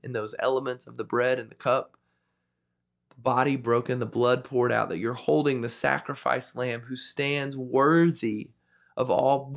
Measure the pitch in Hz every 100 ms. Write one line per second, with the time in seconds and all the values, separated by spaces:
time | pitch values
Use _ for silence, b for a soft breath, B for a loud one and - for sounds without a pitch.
0 | - 117 107 - 127 131 131 123 - 117
1 | 110 120 127 127 110 - 131 131 - _
2 | _ _ _ _ _ _ _ _ _ _
3 | _ - 127 123 139 135 117 117 123 123
4 | 117 117 123 127 - 131 120 113 107 87
5 | 110 123 - 151 143 127 117 - 135 135
6 | - 139 127 127 - 123 127 117 120 127
7 | - - 139 143 139 135 127 127 143 165
8 | 170 170 113 107 - _ _ _ _ -
9 | 127 90 131 139 135